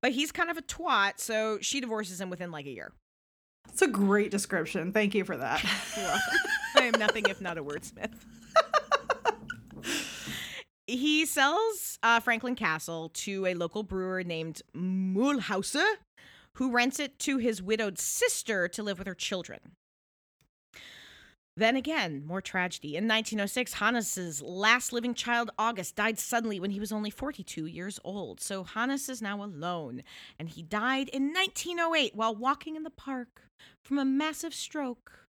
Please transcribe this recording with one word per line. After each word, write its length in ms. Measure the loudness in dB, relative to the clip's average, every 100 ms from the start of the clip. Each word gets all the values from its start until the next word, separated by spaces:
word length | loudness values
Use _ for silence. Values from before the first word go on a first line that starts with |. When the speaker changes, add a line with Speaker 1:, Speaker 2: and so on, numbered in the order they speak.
Speaker 1:
But 100 | 2
he's 200 | 2 0
kind 200 | 0 0
of 60 | 0
a 40 |
twat, 520 | -6 -6 2 4 4 2
so 380 | -2 0 0 0
she 180 | 0 -2
divorces 400 | -2 -4 -4 -6
him 100 | -6
within, 220 | -6 -8
like, 140 | -8 -10
a 20 |
year. 220 | -10 -12 -16 _ _ _ _ _ _ -10
Speaker 2:
It's 120 | 2
a 60 | 4
great 420 | 6 6 6 4
description. 640 | 0 0 -2 0 -2 0
Thank 240 | 2 4 2
you 80 |
for 140 | 0 -4
that. 260 | 0 0
Speaker 1:
<laughs> 340 | 2 -2 -2 -4
You're 80 | 0
welcome. 160 | 2 4 2 2 0 4 4
I 60 |
am 180 | 4 2
nothing 260 | 0 0 -2
if 120 | -4
not 160 | -6 -6
a 60 |
wordsmith. 480 | -6 -8 -10 -10 -10 -12 -20 -20 2
<laughs> 1300 | 4 4 0 2 -2 0 -2 0 -2 -8 -12 -12 -12 -6 -4 -4 -10 -8 -8 -8 -12 -14 _ -6
He 380 | 0 4 4 4
sells, 720 | 4 4 4 2 0 -6 0
uh, 160 | 4 4
Franklin 340 | 4 0 0 0
Castle 540 | 0 0 -4 -6 -6 -6
to 320 | -4 0 0
a 80 | 0
local 260 | -2 -2
brewer 420 | -4 -2 -2 -2
named 380 | -2 -4 -4 -8 -12 -4
Mulhauser, 1200 | 0 2 2 4 4 4 2 -2 0 2 2 2 _ _ -20 -20 _ -4
who 140 | 2
rents 280 | 4 4 2
it 180 | -4 _
to 180 | 0 2
his 200 | 2 0
widowed 360 | 0 0 0 -2
sister 680 | -4 2 2 2 -2 0 0
to 160 | 0
live 160 | -4 -4
with 80 | -6
her 80 | -6
children. 440 | -4 -4 -6 -12 -16 -20 _ _ _ _ _ _ _ _ _ -20 -18 -20 -20 -20 -20 _ _ 2
Then 180 | 4 4
again, 480 | 0 0 0 -2
more 180 | -4 -6
tragedy. 560 | -4 -2 -2 -2 -6 -2
In 100 | 2
nineteen 320 | 2 2 -2
oh 60 | 0
six, 280 | 0 -4 0
Hannes's 680 | 2 2 -2 -4 -4 -6
last 480 | -8 2 6 6 4
living 200 | -2 -2 -4
child, 340 | 0 0 0 0
August, 380 | 0 0 -6 0
died 240 | 0 0
suddenly 400 | 0 0 0 -2
when 100 | -2
he 100 | -2
was 100 | -2
only 180 | -2 -4
forty-two 560 | -4 -8 -6 -10 -8 -8
years 320 | -6 -8 -8
old. 360 | -8 -8 -8 -8
So 220 | -6 -6 -6
Hannes 420 | -2 0 0 -4
is 120 | -6
now 180 | -4 -6
alone, 600 | -8 -6 -4 -4 -6 -10 -12 -18 -20 -12
and 120 | -10
he 120 | -10
died 460 | -4 -2 2 0 0
in 220 | 0 0
nineteen 460 | 2 0 -2 -6 0
oh 160 | 2 4
eight 180 | 2
while 220 | 2 0 2
walking 400 | 0 0 -2 -8
in 80 |
the 60 | -10
park 500 | -10 -8 -8 -8 _ _ _ -20 _ -2
from 120 | 2
a 80 | 4
massive 480 | 4 2 -2 -6
stroke. 720 | -6 -6 -4 -4 -6 -14 -20 _